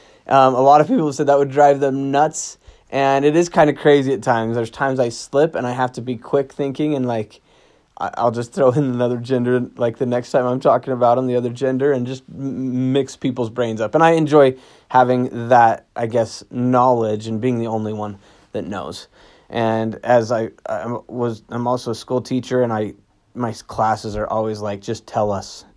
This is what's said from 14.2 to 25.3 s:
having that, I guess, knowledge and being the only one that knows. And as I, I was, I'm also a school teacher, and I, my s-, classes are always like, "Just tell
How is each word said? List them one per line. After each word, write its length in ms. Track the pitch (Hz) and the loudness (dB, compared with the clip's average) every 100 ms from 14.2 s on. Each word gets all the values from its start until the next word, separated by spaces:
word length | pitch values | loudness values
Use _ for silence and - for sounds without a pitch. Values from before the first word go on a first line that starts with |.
| 143 151 131 131 - _ - | 4 6 6 2 -12 _ 0
having 600 | 131 123 127 127 120 117 | 2 4 2 -2 -4 4
that, 360 | 123 117 - _ - | 6 6 2 _ -8
I 120 | 113 | -2
guess, 360 | 117 113 - - | -2 -2 -6 -12
knowledge 760 | 123 123 127 127 120 107 107 113 | -4 0 2 4 2 0 -4 -6
and 140 | 110 | -4
being 180 | 127 117 | -2 -2
the 80 | 113 | -4
only 260 | 110 107 | -4 -6
one 240 | 107 104 98 _ _ _ | -8 -10 -12 _ _ _
that 140 | 107 90 | -10 -8
knows. 420 | 95 71 - - _ _ _ - | -10 -10 -14 -18 _ _ _ -10
And 500 | 117 113 113 110 - | -4 -2 -2 -4 -6
as 280 | 117 123 110 | 0 2 2
I, 200 | 113 113 - - | -2 -4 -10 -10
I 320 | 107 113 120 - | -8 -8 -10 -10
was, 340 | 123 120 107 - | -6 -4 -6 -10
I'm 180 | 120 120 | -6 -4
also 240 | 127 120 | -4 -4
a 40 | 110 | -8
school 260 | - 127 | -4 -6
teacher, 400 | - 127 123 127 | -4 -6 -2 -2
and 100 | 120 | 0
I, 220 | 107 104 - _ _ _ | -2 -6 -10 _ _ _
my 160 | 120 117 | -8 -8
s-, 120 | 107 | -8
classes 540 | - - 110 120 110 104 | -12 -4 -2 -2 -4 -6
are 120 | 104 | -4
always 320 | 110 110 107 | -4 -4 -6
like, 220 | 104 101 | -8 -8
"Just 260 | 117 107 - | -8 -10 -6
tell 240 | 113 104 | -4 -2